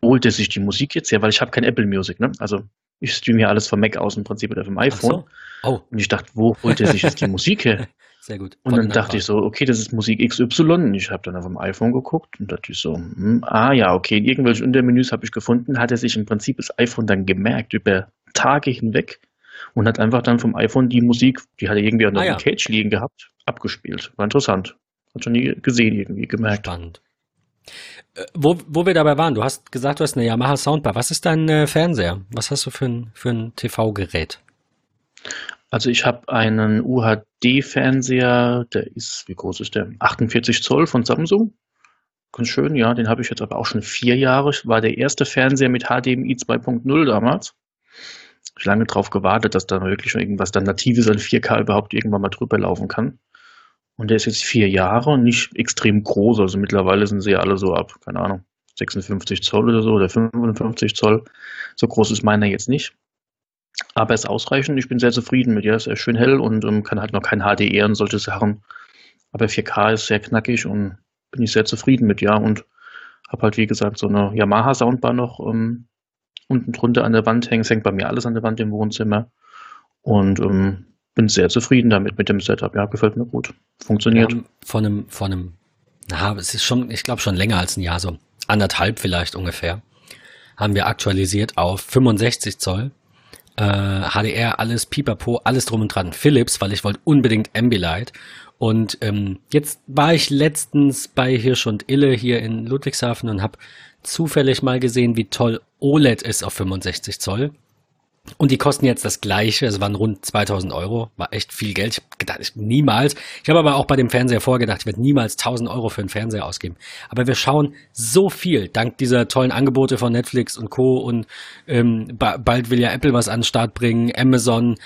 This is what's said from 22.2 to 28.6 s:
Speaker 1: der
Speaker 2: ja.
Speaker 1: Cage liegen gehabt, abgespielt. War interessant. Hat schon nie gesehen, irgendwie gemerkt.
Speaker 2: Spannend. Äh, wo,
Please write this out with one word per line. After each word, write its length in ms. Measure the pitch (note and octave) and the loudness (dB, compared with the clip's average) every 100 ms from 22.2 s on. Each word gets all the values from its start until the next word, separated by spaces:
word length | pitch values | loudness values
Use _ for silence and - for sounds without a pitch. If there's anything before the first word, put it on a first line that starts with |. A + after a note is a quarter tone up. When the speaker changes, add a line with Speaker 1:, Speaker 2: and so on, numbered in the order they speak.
Speaker 1:
der 120 | F#2+ | 0
Speaker 2:
ja. 40 | - | 0
Speaker 1:
Cage 320 | - - - | -2 -2 0
liegen 220 | A2 G#2 | 0 0
gehabt, 400 | G2+ B2+ - - _ - | -2 -4 -10 -20 _ -8
abgespielt. 680 | - G#2+ - - F#2+ - - | -6 -8 -8 -10 -12 -10 -6
War 80 | |
interessant. 520 | G#2 - - F#2+ F#2 - _ _ _ | 0 0 0 -2 -4 -14 _ _ _
Hat 100 | B2 | -10
schon 80 | A#2+ | -2
nie 220 | A#2 C3 - | 0 0 -2
gesehen, 340 | - A#2+ A2+ G#2+ | 0 2 2 0
irgendwie 320 | G2 G2 A#2 | -4 -8 -6
gemerkt. 380 | A2 G#2+ G2+ G2+ | -4 -2 -2 -6
Speaker 2:
Spannend. 340 | F2 E2 E2+ _ _ _ _ _ _ - - - - _ | -10 -12 -18 _ _ _ _ _ _ -20 -20 -20 -20 _
Äh, 100 | - F#2+ | -16 -12
wo, 240 | E3+ C#3+ F3 | 0 0 0